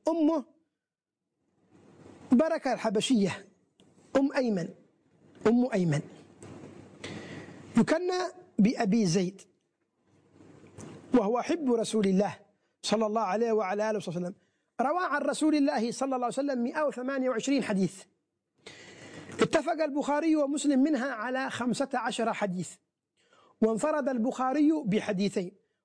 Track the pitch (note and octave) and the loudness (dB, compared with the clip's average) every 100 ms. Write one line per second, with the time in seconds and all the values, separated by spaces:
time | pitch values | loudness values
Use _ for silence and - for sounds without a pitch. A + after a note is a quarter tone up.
0 | - E4 D4+ D#4+ - _ _ _ _ _ | -2 2 2 2 -4 _ _ _ _ _
1 | _ _ _ _ _ _ _ _ - - | _ _ _ _ _ _ _ _ -20 -20
2 | - - - B3 D#4+ D#4+ C4+ G#3+ A3+ G#3+ | -20 -20 0 2 4 0 -2 -2 0 0
3 | - B3 G3 - - _ _ _ _ _ | 2 2 2 -2 -12 _ _ _ _ _
4 | _ C4+ C#4 D4 B3 G3 E3 - _ _ | _ 0 2 2 0 0 -4 -10 _ _
5 | _ _ _ - G#3+ A#3+ B3 G#3+ F3 C#3+ | _ _ _ -2 4 4 4 2 2 0
6 | - - - - - - - - - - | -2 -12 -20 -20 -20 -18 -20 -20 -20 -18
7 | - - - - - - - A3+ - D#4 | -14 -14 -14 -16 -16 -20 -2 2 4 2
8 | F4+ F4+ F4 - - - G#3 - A#3 A#3 | 0 -2 -4 -8 -8 2 2 4 2 2
9 | G3 F3 F3 - - _ _ _ _ _ | 2 2 0 -4 -18 _ _ _ _ _
10 | _ _ _ _ - - - - - - | _ _ _ _ -20 -20 -20 -20 -18 -18
11 | - B3 G3+ B3 - E4+ C#4 A#3 G#3 A3 | 0 2 2 0 0 -2 0 0 0 0
12 | G3 F#3+ G3+ - - _ _ _ - G#3+ | 2 2 0 -4 -16 _ _ _ -2 0
13 | G#3+ A3 G3+ G3+ A#3 A3 F#3+ G3+ G#3+ G#3+ | 0 0 0 0 0 0 0 -2 -2 -4
14 | F#3 E3+ F3 - _ _ _ - B3 E4+ | -4 -6 -8 -10 _ _ _ -4 0 0
15 | F4+ C#4+ C#4 C4+ D#4 D4+ C#4 C#4+ A#3 - | 0 0 -2 0 2 4 2 2 -2 -2
16 | C4+ B3+ A#3+ B3+ C#4+ C4 A#3+ - D4+ A#3 | -4 -2 -2 -2 -2 -2 -2 0 -2 -2
17 | B3+ C#4 B3+ A3+ A#3+ C#4 - G3 F#3 - | -4 -2 -2 -2 0 0 0 0 0 -4
18 | - _ _ _ _ _ - - - - | -16 _ _ _ _ _ -20 -20 -20 -20
19 | - - - - - E4 C#4+ D#4+ D#4 C#4 | -20 -18 -16 -2 2 2 0 0 -2 -2
20 | C4+ D4 D#4+ D#4 C#4 D#4 D4 C4+ C#4 C#4 | 0 0 2 2 2 0 2 4 4 2
21 | C4+ A#3 A#3 B3+ C4 - B3+ A3 C4+ B3+ | -2 -4 -4 -4 -4 -4 -2 0 -2 -2
22 | A#3 A3+ A3+ G#3 G#3 F3+ E3 - _ _ | -4 -2 -2 -2 -4 -4 -8 -12 _ _
23 | _ _ _ _ _ _ A3 A3+ D4+ D4+ | _ _ _ _ _ _ 2 2 2 0
24 | C#4 B3+ A#3 B3 C4 C4+ D4 D#4 B3+ G3+ | 0 0 -2 0 0 2 2 2 0 -2
25 | - F3+ G3+ - F3+ - _ _ | 0 -2 0 -2 -4 -8 _ _